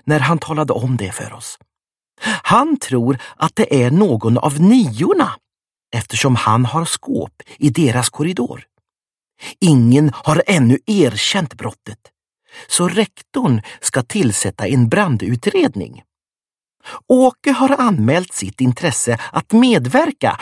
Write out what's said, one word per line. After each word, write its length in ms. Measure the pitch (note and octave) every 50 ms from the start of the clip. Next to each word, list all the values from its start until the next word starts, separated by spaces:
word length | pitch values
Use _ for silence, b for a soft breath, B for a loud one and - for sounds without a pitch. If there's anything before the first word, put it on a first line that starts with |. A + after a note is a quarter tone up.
| B
när 160 | C#3+ D3+ D3+
han 200 | B2+ C#3 E3+ D#3+
talade 340 | - - D#3+ D3+ D3+ - -
om 240 | A2+ B2 B2+ C3
det 140 | A2+ G2+ F2+
för 220 | - - A2 A2 -
oss. 260 | A2+ - - - _ _ _ _ _ _ _ _ _ _ _ _ B B G#3+ G#3 F3 B
Han 340 | - F#3 A#3 C#4 E4 D4+
tror 440 | - - - C3+ B2 A#2 B2+ C#3 A#2+ B B B
att 200 | B D3+ D#3+ -
det 280 | - G#3+ - - C3+ A#2+
är 80 | B2
någon 460 | D3 F3+ G#3+ F3+ A#2+ A2 - A2+ A#2
av 240 | - - D3+ C#3 D3+
niorna, 760 | F3 G3 B3 C4 G3+ C3+ G#2+ A2+ E3+ C4 G#4 F4+ B3+ - - - _ _ _ _ _ _ _ _ _ - -
eftersom 400 | A#2+ - - - - - C#3 B2
han 300 | A2+ - A2 A2 A#2+ B2+
har 200 | A#2 G#2 E3 E3+
skåp 560 | - - - - - C4+ - D2+ - _ _ - B B
i 120 | B - D3
deras 400 | A2+ F3 D#3+ B2+ A#2+ B2 A#2+ -
korridor. 560 | - - D3+ F3 F#3 A#3 B3 - B1+ - - _ _ _ _ _ _ _ _ _ _ _ _ _ _ B B B B B
Ingen 520 | G3 E3+ D3 B2+ A2+ A#2 B2 C#3+ D#3 C#3+ -
har 300 | - - - D#3 F3 -
ännu 320 | - G3 D#3+ B2 A#2 C3 - -
erkänt 680 | - G#3+ G3+ D#3 A#2+ - G#2+ - - - G3+ E3+ B2+ -
brottet, 460 | F2+ - G#2 - _ - G2+ G#2 _ _ _ _ _ _ _ _ _ B B B B B
så 200 | B - - F3
rektorn 720 | F3 F3 G#3+ G#3+ - _ - - _ - C#4 B3+ E3 A#2+ G#2 B B B B
ska 220 | - - - C3 A#2+
tillsätta 640 | - - G#3 D#3+ A#2 G2 - - G2 - - G#2
en 220 | F#2 C#3 B2+ A#2+ A2+
brandutredning. 1120 | D#3+ G3 G#3 F3 B2 G2+ F#2 - C3 A#2+ - G3+ - F#4+ D#4+ - - G3+ D#3+ - - - _ _ _ _ _ _ _ _ _ _ _ _ _ _ _ _ B B B B B
Åke 440 | - C4 B3+ C4 B3+ - _ - D4
har 180 | C4 A#3+ C4+ C4+
anmält 640 | C#4 - B3+ A#3 F#3 C3 G#2+ A#2 D3 F3+ F#3 - -
sitt 280 | - G2+ F#2+ - -
intresse 580 | C3 B2+ A#2+ - F3 D#3+ B2+ - - A#2+ A#2 B B B
att 200 | B D#3 - -
medverka 880 | G#3+ A3+ B3+ B3+ A3+ E3+ B2 C3+ D3+ C4+ E4 E4 - - - G3+ - B